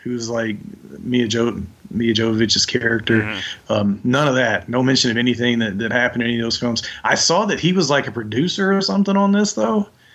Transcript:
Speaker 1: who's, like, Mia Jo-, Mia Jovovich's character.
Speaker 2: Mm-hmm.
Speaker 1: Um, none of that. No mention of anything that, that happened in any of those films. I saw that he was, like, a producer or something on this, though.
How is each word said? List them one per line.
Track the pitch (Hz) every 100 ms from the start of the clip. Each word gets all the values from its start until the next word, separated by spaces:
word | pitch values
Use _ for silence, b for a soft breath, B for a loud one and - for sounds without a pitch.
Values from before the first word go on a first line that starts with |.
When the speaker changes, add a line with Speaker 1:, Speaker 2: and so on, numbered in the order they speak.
Speaker 1:
who's, | 123 123 113
like, | 117 113 104 - - - 71
Mia | 123 123 113
Jo-, | 117 117 107 - - -
Mia | 104 117
Jovovich's | 110 113 110 110 - -
character. | 123 117 113 110 113
Speaker 2:
Mm-hmm. | 107 101 - - -
Speaker 1:
Um, | 104 101 101
none | 123 131 147
of | 127
that. | 120 101 104
No | 120
mention | 127 131 127
of | 113
anything | 123 117 120 117
that, | 110 95
that | 113
happened | 120 123 120
in | 117
any | 117
of | 117
those | -
films. | 120 113 - B
I | 110 139
saw | - 170 208
that | 147
he | 160
was, | 185 143
like, | 143 123
a |
producer | 107 107 110 175 - 190 196
or |
something | 190 196 202 196
on | 202
this, | 202 208
though. | - 220 220 202 _ B